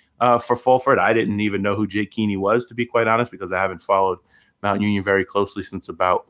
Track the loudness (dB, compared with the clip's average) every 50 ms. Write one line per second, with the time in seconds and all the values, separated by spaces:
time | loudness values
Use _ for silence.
0 | _ _ _ 0 2 2 2 2 2 0 -2 0 2 2 2 4 4 2 2 2
1 | 4 2 2 2 0 0 -2 -2 -2 -2 -2 -2 -2 -2 -2 -2 -2 -2 -2 -4
2 | -6 -4 -4 -4 -2 -2 -2 -2 0 0 0 0 -2 -4 -6 -6 -4 -2 0 0
3 | 2 2 2 2 0 -2 -6 -10 -10 -4 -2 -2 -2 -2 -4 -6 -2 0 2 2
4 | 2 2 0 -4 _ _ _ _ _ _ _ _ -4 -2 -2 0 0 0 0 0
5 | 0 2 2 2 0 0 -2 -2 -2 -2 -4 -8 -10 -10 -10 -12 -12 -10 -4 -2
6 | 0 2 2 0 -2 _